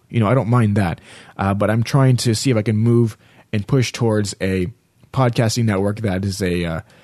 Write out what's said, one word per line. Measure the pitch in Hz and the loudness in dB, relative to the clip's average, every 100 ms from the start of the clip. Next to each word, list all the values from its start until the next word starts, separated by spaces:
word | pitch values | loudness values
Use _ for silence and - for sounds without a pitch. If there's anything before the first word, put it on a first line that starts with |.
| - | -6
You | 117 | 0
know, | 101 | 2
I | |
don't | 101 92 | 2 2
mind | 120 110 104 | 2 2 2
that. | 90 - - - - - | 0 -4 -12 -20 -14 -4
Uh, | 98 | -2
but | 101 101 | 0 0
I'm | 113 | 0
trying | 113 143 131 120 | 0 2 4 2
to | 123 107 | 0 0
see | 139 | 0
if | 110 | 0
I | |
can | 107 107 | 0 0
move | 117 117 117 - _ _ _ | 2 2 2 -2 _ _ _
and | 107 98 | -6 -2
push | 139 117 | 0 0
towards | - 117 107 101 - | -2 0 0 -2 -4
a | 95 95 87 - _ _ _ | -4 -2 -4 -8 _ _ _
podcasting | - 127 117 110 120 113 | 0 0 2 0 0 0
network | 98 101 101 | 0 -2 -4
that | 110 92 | -4 -4
is | 98 95 | -4 -4
a, | 92 87 85 | -2 -2 -4
uh, | 80 - - | -6 -10 -18